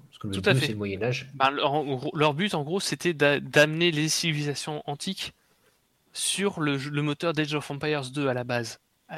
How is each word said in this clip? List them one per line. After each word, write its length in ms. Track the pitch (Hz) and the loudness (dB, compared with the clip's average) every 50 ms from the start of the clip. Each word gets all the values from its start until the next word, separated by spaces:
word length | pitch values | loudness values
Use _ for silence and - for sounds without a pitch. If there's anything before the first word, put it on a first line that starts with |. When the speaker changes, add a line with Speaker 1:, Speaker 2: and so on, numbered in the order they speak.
| - | -14
Speaker 1:
parce 120 | - - - | -20 -14 -10
que 80 | - | -6
le 60 | 104 95 | -4 -2
Speaker 2:
Tout 160 | 95 92 208 | 0 4 4
à 40 | 160 | 4
Speaker 1:
deux, 60 | 131 | 4
Speaker 2:
fait. 80 | - | 4
Speaker 1:
c'est 40 | - | 2
le 60 | 107 | 0
Moyen-Âge. 520 | 104 104 101 98 92 110 123 123 - - - - | -2 -4 -4 -4 -2 -2 -2 -2 -4 -6 -8 -2
Speaker 2:
Ben, 160 | 135 135 135 | 2 2 2
leur, 240 | 143 135 151 139 143 | 2 2 2 2 2
en 100 | 156 135 | 0 0
gros, 320 | 143 135 123 139 147 - | -2 -2 -4 -4 -2 2
leur 180 | 156 151 151 139 | 4 4 4 4
but, 200 | 151 208 202 - | 2 0 0 0
en 100 | 156 139 | -2 -2
gros, 160 | 147 180 196 | -2 -2 -2
c'était 340 | - - 156 - - 170 165 | -2 -2 -4 -2 -2 0 2
d'a-, 280 | 143 147 143 143 135 | 4 4 4 4 2
d'amener 500 | 139 135 123 147 147 156 156 165 175 175 | 0 2 6 6 6 6 4 2 2 2
les 160 | 156 147 156 | 2 2 0
civilisations 720 | 156 - - - 165 151 147 147 147 139 - - 160 151 151 - | 0 0 0 0 0 0 0 -2 -2 -4 -4 -6 -6 -6 -6 -6
antiques 480 | 147 143 - - 190 185 - - - - _ _ _ _ _ _ _ _ _ _ _ _ _ _ _ - | -6 -6 -6 -6 -6 -6 -6 -8 -10 -12 _ _ _ _ _ _ _ _ _ _ _ _ _ _ _ -8
sur 480 | - - - - 170 196 196 190 170 | -4 -4 -2 0 0 0 -2 0 0
le 160 | 151 143 143 | 0 0 0
jeu, 120 | 139 131 147 | 0 -2 -2
le 100 | 147 147 | -2 0
moteur 320 | 151 147 147 - 175 170 156 | 0 0 0 0 0 0 0
d'Age 200 | 151 156 147 151 | 0 0 0 -2
of 160 | 143 - - | -4 -4 -6
Empires 400 | 143 139 156 151 151 143 131 127 | -6 -4 -2 0 0 0 -2 -4
deux 180 | 131 147 139 135 | -2 0 0 0
à 40 | 123 | 0
la 120 | 123 123 | 0 -2
base. 340 | 123 123 120 117 113 - - _ _ _ _ _ - 165 | -2 -2 -2 -2 -4 -8 -14 _ _ _ _ _ -16 -16